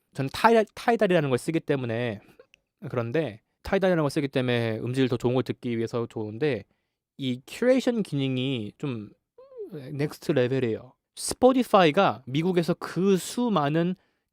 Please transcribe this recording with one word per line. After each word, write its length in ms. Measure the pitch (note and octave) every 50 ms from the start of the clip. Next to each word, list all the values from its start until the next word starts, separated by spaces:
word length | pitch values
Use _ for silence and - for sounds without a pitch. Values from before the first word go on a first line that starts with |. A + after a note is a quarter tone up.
| _ _ -
저는 140 | - C3+ C3 -
타이-, 320 | - - A3+ A#3 A3+ G#3 - -
타이달이라는 540 | - - B3 A#3 A3+ G#3+ F#3 F3+ E3+ D3 C#3
걸 80 | B2+
쓰기 220 | A#2+ - - D#3+ D#3+
때문에. 600 | - - C#3+ C3+ B2+ A#2 A2 A2+ B2 A#2+ G#2 G#2 - - _ - - _ _ _ _ _ _ _ G3+ C3+
그런데 520 | B2 B2 A#2 A#2 B2 D#3+ D#3 A#2+ G2 - _ _ _ _ -
타이달이라는 380 | - G3+ G3 F#3+ F#3 F3+ D#3+ D3+
걸 60 | C#3
쓰기 180 | - E3 C#3+
때문에 520 | C3+ - C3+ B2+ B2+ A#2+ A#2+ A#2 A2+ A2 A2+
음질 280 | B2 A#2+ B2 C3+ C3
더 80 | A#2+ B2+
좋은 180 | A#2 - A#2+ B2+
걸 80 | C3 B2
듣기 340 | - A#2 - - B2 A#2
위해서 300 | A2+ A2+ A2+ - A#2+ A#2
좋은데, 560 | A#2 - A#2+ G#2+ G#2+ G#2+ A2+ D3+ D3+ B2+ G2 - _ _ _ _ _ _ _ _ _ _
이 220 | - C#3 B2+ B2 B2+ -
큐레이션 540 | - - - A#3 B3 C4 B3+ - B3+ A#3 A3+ F#3+
기능이 720 | - D3+ C#3 C3+ C3+ C3 B2+ B2+ C#3 C3+ A#2+ G#2 G#2 - _
좀 300 | - C#3+ A#2+ A2+ G2+ - - _ _ _ _ - C5 C#5+ C5 B4 G4+ E4 F#3+ D3 C3 C3 D3
넥스트 380 | C3 D3 D3 - - - - D#3
레벨이에요. 600 | C3+ B2 B2 C3+ C3 B2 A2+ G#2+ - - - _ _ _ _ _
스포티파이가 1080 | - - - - - B3+ B3+ C4 C4 A#3 - - G3 F3+ D#3 C#3+ F#3+ G3 D3+ G#2+ A#2 -
미국에서 480 | B2 B2+ D3+ D#3+ F#3 F3+ F3 E3 - E3+
그 420 | - - - - E3 F#3 G3+ F#3+
수많은 800 | F3 - - - A#3+ B3 A#3+ G3+ D#3+ C#3+ C#3+ D3+ E3 E3+ F3+ F#3 - _ _ _ _ _ _